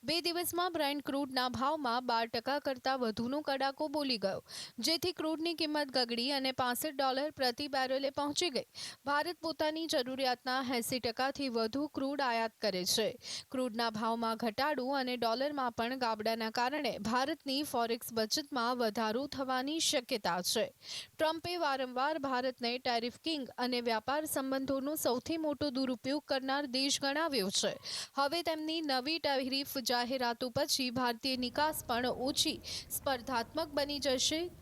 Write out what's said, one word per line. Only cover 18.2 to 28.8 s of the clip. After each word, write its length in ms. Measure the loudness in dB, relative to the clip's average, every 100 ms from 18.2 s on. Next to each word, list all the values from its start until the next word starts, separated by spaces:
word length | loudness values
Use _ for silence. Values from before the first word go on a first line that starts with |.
| 0 0 -2 0 0 2
વધારો 520 | 2 2 0 0 -2
થવાની 520 | -4 -2 0 0 0
શક્યતા 640 | 2 0 0 -2 0 0
છે. 320 | 0 0 0 -4 -12 -12 -12 0
ટ્રમ્પે 400 | 0 0 -2 0
વારંવાર 600 | 0 0 -2 0 0 0
ભારતને 580 | 0 0 0 -2 -2 -2
ટેરિફ 400 | 0 0 0 -4
કિંગ 320 | -4 -2 -4 -4
અને 240 | 0 0
વ્યાપાર 440 | 2 0 2 -2 0
સંબંધોનો 680 | -2 0 -2 0 0 0 0
સૌથી 420 | 2 0 0 -2
મોટો 320 | 0 0 -2
દુરુપયોગ 540 | 0 0 0 0 -2
કરનાર 420 | 0 -2 2 0 0
દેશ 360 | 0 0 2
ગણાવ્યો 480 | 0 2 2 2 0
છે. 280 | 0 0 -2 -8 -8 -6 0
હવે 280 | 2 2
તેમની 380 | 0 -2 0 -2